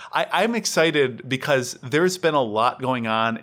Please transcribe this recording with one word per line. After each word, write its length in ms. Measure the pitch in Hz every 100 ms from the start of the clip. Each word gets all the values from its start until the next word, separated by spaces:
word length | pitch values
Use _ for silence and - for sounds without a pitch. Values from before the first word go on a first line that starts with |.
| -
I, 160 | 156 170
I'm 220 | 160 220
excited 720 | 233 - 175 165 151 131 113 127
because 460 | 131 147 135 123 -
there's 340 | 127 147 180 185
been 160 | 165
a 80 | 151
lot 400 | 117 107 123 -
going 260 | 131 127 113
on 300 | 110 113 113